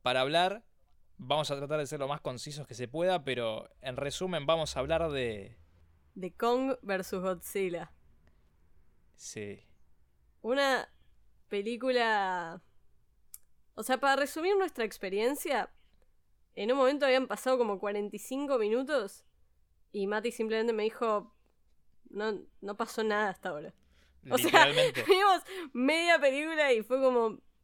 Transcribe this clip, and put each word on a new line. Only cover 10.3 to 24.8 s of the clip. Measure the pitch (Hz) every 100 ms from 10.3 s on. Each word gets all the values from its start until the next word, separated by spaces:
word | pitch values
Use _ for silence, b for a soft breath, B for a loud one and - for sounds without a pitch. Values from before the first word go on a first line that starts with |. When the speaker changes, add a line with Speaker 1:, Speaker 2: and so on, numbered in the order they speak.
| _
Speaker 2:
Una | 220 269 277 247 - - - - - - -
película, | 202 214 233 254 247 226 208 190 180 165 185 _ - - _ _ _ - - - - _
o | -
sea, | 220 262
para | 277 277
resumir | 277 320 359 403
nuestra | 370 -
experiencia, | 214 - 190 196 240 285 330 240 - - _ _ - _ _ _ _
en | - 214
un | 277
momento | 262 285 269
habían | 262 254
pasado | 202 262 254
como | 220 190
cuarenta | 208 208 208 214
y |
cinco | - 262 285 254
minutos | 208 240 269 277 196 - _ _ _ _ _ _ _
y | 208 196
Mati | 214 226
simplemente | 233 220 220 233
me | 214
dijo, | 220 - 226 208 - _ _ _ _ _ _ - -
"No, | 196 214 196 - -
no | 202 202
pasó | 226 -
nada | 220 208 208
hasta | 170 185
ahora". | 151 160 - _ b b b -
O | 247
sea, | 339 339 285
Speaker 1:
Literalmente. | 294